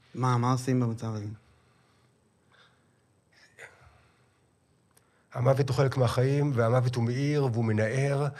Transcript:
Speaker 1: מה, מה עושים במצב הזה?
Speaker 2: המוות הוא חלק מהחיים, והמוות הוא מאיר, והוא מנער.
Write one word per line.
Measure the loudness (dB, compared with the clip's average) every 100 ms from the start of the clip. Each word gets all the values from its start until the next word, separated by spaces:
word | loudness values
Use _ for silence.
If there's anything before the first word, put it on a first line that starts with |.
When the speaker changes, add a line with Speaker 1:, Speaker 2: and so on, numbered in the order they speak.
| _
Speaker 1:
מה, | -4 0 2
מה | 2
עושים | 0 0 0
במצב | 0 -4 -6
הזה? | -8 -10 -14 _ _ _ _ _ _ _ _ _ _ _ _ _ _ _ _ _ _ _ _ _ -20 -20 -20 -20 _ _ _ _ _ _ _ _ _ _ _ _ _ _
Speaker 2:
המוות | -2 2 2 2
הוא | 2
חלק | 0 2
מהחיים, | 0 2 0 2 0
והמוות | 2 2 2 0
הוא | 0
מאיר, | -2 -2 0 0
והוא | 0 0
מנער. | 0 0 0 0 -2 0 -2 -6